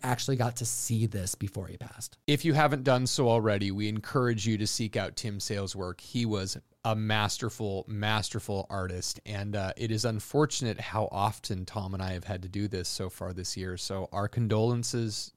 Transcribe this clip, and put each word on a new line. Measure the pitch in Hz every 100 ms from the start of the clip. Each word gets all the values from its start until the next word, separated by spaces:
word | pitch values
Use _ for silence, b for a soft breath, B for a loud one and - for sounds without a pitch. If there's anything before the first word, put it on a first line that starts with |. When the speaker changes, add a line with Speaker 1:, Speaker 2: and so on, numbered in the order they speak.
Speaker 1:
actually | 131 123 - 131
got | 120 120
to | 120
see | - - 113 113
this | 98 92
before | - 101 - 87
he | 90
passed. | - - - - -
Speaker 2:
If | 143
you | 165
haven't | 151 151 139
done | 131 127 127
so | - 123
already, | 117 110 101 101
we | 98 107
encourage | 107 - 139 123 110 104
you | 107
to | 107
seek | - 113 110
out | 98 -
Tim | 110 101
Sale's | - 101 98 98
work. | 90 90
He | - 123 117
was | 104 95 - - _
a | 110
masterful, | 110 107 107 107 - 113 - 107 95 -
masterful | 104 104 107 101 107 - 98 -
artist, | 98 92 90 - - -
and, | 101 101 104
uh, | 95 -
it | 113
is | 110
unfortunate | 117 107 - 143 151 - 120 -
how | - 107 110
often | 98 104 - - 95 92
Tom | 110 95
and | 95
I | 92
have | 90 82
had | 92
to | 90
do | 98 101
this | 95 87
so | - 92
far | - 90
this | 90 87 -
year, | 92 92
so | - 95 92
our | 101 104
condolences | - 110 107 113 120 117 120 113 104 -